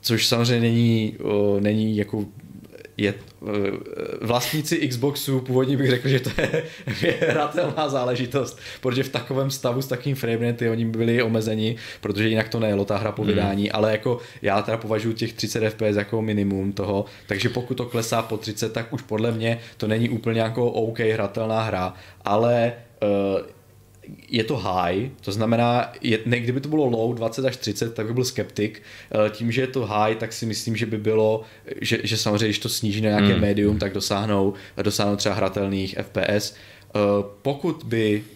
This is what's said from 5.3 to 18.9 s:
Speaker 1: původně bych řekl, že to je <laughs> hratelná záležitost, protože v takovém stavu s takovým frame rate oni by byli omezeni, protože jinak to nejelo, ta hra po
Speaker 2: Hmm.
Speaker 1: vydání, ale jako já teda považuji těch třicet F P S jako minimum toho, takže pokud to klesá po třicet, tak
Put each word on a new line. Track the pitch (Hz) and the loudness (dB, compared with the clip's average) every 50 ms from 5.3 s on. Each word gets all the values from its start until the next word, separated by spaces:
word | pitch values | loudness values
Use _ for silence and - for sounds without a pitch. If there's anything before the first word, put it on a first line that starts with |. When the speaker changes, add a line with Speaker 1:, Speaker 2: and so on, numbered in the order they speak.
| 135 131 | -2 -2
Speaker 1:
původně | 123 131 123 127 131 131 143 | 0 2 2 2 2 2 2
bych | 135 139 127 | 2 4 2
řekl, | 127 120 - 135 | 2 2 2 2
že | 135 127 | 2 2
to | - - - - | 2 0 -2 0
je | 156 127 - 160 - - - - - | 0 0 0 -2 -2 -4 -12 -12 -8
<laughs> | - 107 - - 175 - - 165 160 | -8 -4 0 0 0 2 2 0 2
hratelná | 151 156 147 143 151 170 175 156 131 156 156 139 | 2 2 0 0 0 0 0 0 0 -2 -2 0
záležitost, | 135 135 123 123 123 120 131 120 - 139 123 110 - - - - - - | 0 0 0 0 0 -2 -2 -2 0 -2 -2 -2 -6 -14 -16 -16 -16 -4
protože | - 131 120 131 | -2 0 0 0
v | 131 135 | -2 0
takovém | - 120 117 - 135 131 135 135 | -2 -6 -4 -2 -2 0 0 0
stavu | 135 - - 127 117 131 | -2 -2 -2 0 0 0
s | 135 | -2
takovým | - 127 120 - 143 135 | -2 -6 -4 -2 -4 -2
frame | 135 - 117 117 110 117 120 | -2 0 0 0 2 2 0
rate | 120 117 123 117 | 0 0 0 0
oni | 113 113 117 | 2 2 0
by | 113 113 113 | -2 0 2
byli | 117 117 117 120 | 2 2 4 2
omezeni, | 123 113 113 113 107 113 110 110 107 110 117 117 - - - - | 2 2 2 0 0 0 0 0 0 0 -2 -4 -8 -14 -16 -8
protože | - 101 101 98 107 110 | -4 -4 0 2 2 2
jinak | 110 110 110 110 | 2 2 0 0
to | - 117 | 0 0
nejelo, | 110 107 101 98 101 | 0 2 2 0 0
ta | 98 107 | 0 0
hra | 98 107 107 | -2 0 -2
po | 104 - | -2 0
Speaker 2:
Hmm. | 107 104 | 0 2
Speaker 1:
vydání, | 98 101 104 101 95 101 101 104 | 2 2 2 2 2 0 0 0
ale | - 107 104 110 | 2 2 2 2
jako | 107 107 - 131 120 117 - - - - | 2 0 0 -2 -2 -2 -4 -14 -16 -4
já | - 101 98 101 | 0 2 2 2
teda | 101 - 110 | 0 0 -4
považuji | 113 113 104 110 107 107 117 | -4 -2 -2 -2 0 0 -2
těch | 110 107 117 107 | -2 -2 -4 -6
třicet | - - - 104 - 113 | -4 -4 -6 -2 -2 0
F | 110 107 107 | 0 0 0
P | - 110 107 | 0 0 2
S | 104 | 2
jako | 101 101 101 - 110 | 2 0 0 -2 -2
minimum | 110 110 107 104 101 98 98 95 95 101 | 0 0 0 0 2 2 0 0 -2 -2
toho, | 98 95 98 101 101 101 101 - - - - | -2 -2 -2 0 0 -2 -2 -4 -8 -20 -6
takže | - 104 98 110 120 | -4 -2 0 0 0
pokud | 117 120 117 - - | 0 -2 -4 -4 -4
to | - 120 | -6 -4
klesá | 120 - 117 113 - 123 113 | -4 -2 -4 -2 0 0 -2
po | 110 - 113 | -2 -2 -6
třicet, | 104 - 110 104 - 117 107 | -6 -6 -8 -4 -4 -4 -4
tak | 107 117 110 - | -4 -6 -6 -6